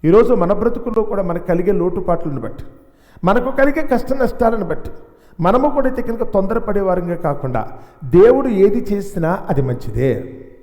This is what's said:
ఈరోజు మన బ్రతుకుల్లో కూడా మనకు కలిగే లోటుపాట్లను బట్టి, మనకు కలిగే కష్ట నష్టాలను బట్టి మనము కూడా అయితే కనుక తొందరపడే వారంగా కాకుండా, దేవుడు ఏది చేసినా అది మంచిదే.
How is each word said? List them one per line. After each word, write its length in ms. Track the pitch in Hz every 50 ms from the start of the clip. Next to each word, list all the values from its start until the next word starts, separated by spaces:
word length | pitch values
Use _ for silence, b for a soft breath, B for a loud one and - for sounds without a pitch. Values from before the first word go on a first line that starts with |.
| -
ఈరోజు 280 | 156 180 220 240 240 247
మన 180 | 214 - 180
బ్రతుకుల్లో 500 | 208 - 220 - - - - 247 - 233
కూడా 200 | 214 214 - 202
మనకు 240 | 190 175 170 175 -
కలిగే 260 | - 175 175 - 202
లోటుపాట్లను 680 | 190 175 170 185 185 196 180 180 170 165 - 160 139 127
బట్టి, 240 | 113 107 - - - - - - _ _ b b b b b b -
మనకు 260 | 185 208 240 - 262
కలిగే 320 | 269 - 269 294 277 311
కష్ట 300 | 302 - 262 233 - -
నష్టాలను 520 | 262 269 254 - - - 247 226 233 214 196
బట్టి 260 | 165 160 - - - - - - b b b b b b b
మనము 300 | 160 180 214 254 277 294
కూడా 160 | 285 285 262
అయితే 160 | 262 254 254
కనుక 200 | - - 220 -
తొందరపడే 580 | 226 208 - 196 190 190 220 233 233 - 196 202
వారంగా 340 | 196 185 180 180 175 175 175
కాకుండా, 540 | 170 - 156 143 - - 135 123 117 107 - - B B B B B -
దేవుడు 440 | 131 117 175 202 233 262 269 269 262
ఏది 380 | 220 190 196 208 214 240 247 196
చేసినా 460 | 202 202 190 - - 175 165 160 180 196 - -
అది 140 | 165 135
మంచిదే. 760 | 135 127 123 120 - 113 104 117 127 135 117 - - - - - - - - -